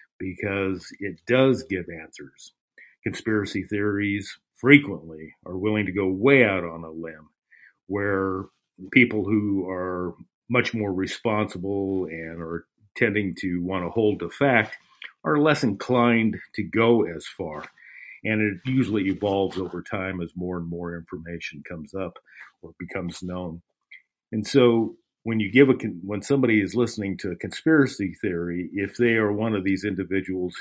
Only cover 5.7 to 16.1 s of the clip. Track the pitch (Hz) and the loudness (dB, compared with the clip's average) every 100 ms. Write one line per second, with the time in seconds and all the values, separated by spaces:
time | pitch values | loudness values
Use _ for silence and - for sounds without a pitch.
5.7 | 107 95 92 95 95 123 139 110 95 85 | 0 -2 -2 -2 2 4 6 6 2 -4
6.7 | 82 82 80 82 78 78 _ _ _ - | -8 -12 -12 -12 -14 -20 _ _ _ -20
7.7 | _ - 101 101 98 95 95 98 _ _ | _ -6 -4 0 0 0 -4 -8 _ _
8.7 | _ 92 131 117 107 98 107 104 98 92 | _ 2 4 4 2 0 0 2 -2 -2
9.7 | 92 92 90 90 - - _ _ 123 117 | -4 -4 -4 -6 -8 -18 _ _ 0 0
10.7 | 113 101 92 95 - 117 107 104 92 95 | -2 -2 -2 -4 -2 -2 0 -2 -4 -6
11.7 | 101 95 95 85 82 82 85 82 85 - | -4 -2 -2 -4 -8 -12 -10 -8 -8 -10
12.7 | _ _ - 113 104 98 85 95 90 87 | _ _ -2 0 2 -2 -4 -4 -2 -2
13.7 | 95 87 113 107 98 87 - 139 120 107 | -4 -2 2 2 2 -4 0 4 4 2
14.7 | - _ _ - - 160 151 151 147 123 | -4 _ _ -20 -8 -2 2 4 4 2
15.7 | 98 - 123 120 | -2 0 4 6